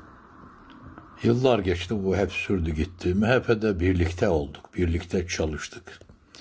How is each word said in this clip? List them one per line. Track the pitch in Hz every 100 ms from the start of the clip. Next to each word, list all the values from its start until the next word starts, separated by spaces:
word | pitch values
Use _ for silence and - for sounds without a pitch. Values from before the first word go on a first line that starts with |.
| - - - - - - - - - - - -
Yıllar | 113 120 131 113
geçti, | 95 87 - 110
bu | 95 92
hep | 95
sürdü | - - 98 82
gitti. | 78 - - 90
M | 92 107
H | 127
P'de | 120 110 110 95
birlikte | 90 92 85 87 110
olduk, | 80 69 - - -
birlikte | 87 85 - 98 87
çalıştık. | - 80 76 - - - - - - _ -